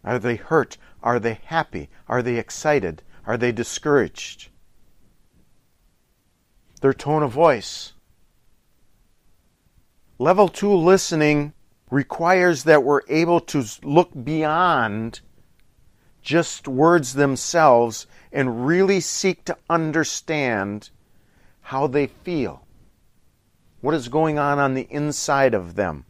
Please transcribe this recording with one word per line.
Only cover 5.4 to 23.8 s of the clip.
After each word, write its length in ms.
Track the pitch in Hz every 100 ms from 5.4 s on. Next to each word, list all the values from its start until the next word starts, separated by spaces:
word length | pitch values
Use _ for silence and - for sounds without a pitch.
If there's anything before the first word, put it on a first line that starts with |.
| _ _ _ _ _ _ _ _ _ _ _ _ _ -
Their 140 | 139
tone 300 | 131 143 156
of 80 | 147
voice. 600 | 120 170 120 - - - - _ _ _ _ _ _ _ _ _ _ _ _ _ _ _ _ _ _ _ _ _ _
Level 300 | 135 185 190
two 240 | - 202
listening 800 | 190 165 190 - 165 151 147 147 - _ _ _
requires 760 | 135 135 - 170 185 180 151
that 200 | 151 151
we're 180 | 131 143 -
able 320 | 151 170 175
to 180 | - 147
s-, 220 | 110 -
look 280 | 139 147 175 147
beyond 960 | 127 156 151 160 180 147 110 104 113 - - _ _ _ _ _ _ _ _ _
just 440 | - 160 165 - -
words 480 | 131 160 175 127
themselves 920 | 131 143 131 - 170 156 120 117 107 - - _
and 340 | - 127 117 131
really 340 | 175 190 196
seek 440 | - - 190 170
to 120 | - - _
understand 1200 | 165 156 151 151 - - 151 131 110 98 104 - _ _ _ _ _ _ _
how 240 | - 135 143
they 200 | 139 135
feel, 580 | - - 165 107 65 _ _ _ _ _ _ _ _ _ _ _ _